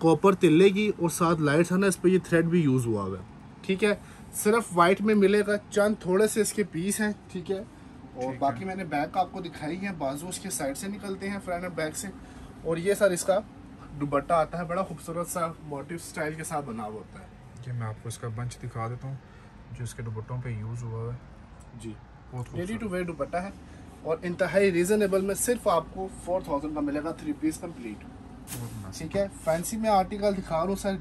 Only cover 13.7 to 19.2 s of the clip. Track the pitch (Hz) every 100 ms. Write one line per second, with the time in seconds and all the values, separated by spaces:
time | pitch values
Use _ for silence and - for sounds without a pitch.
13.7 | - - 143 143 139 139 170 151 170 165
14.7 | 180 185 160 - 170 170 180 165 156 151
15.7 | 139 147 170 - - 151 160 139 156 135
16.7 | 110 107 107 90 101 - - - - 127
17.7 | 120 113 107 117 - 117 110 123 - 120
18.7 | 117 113 123 135 135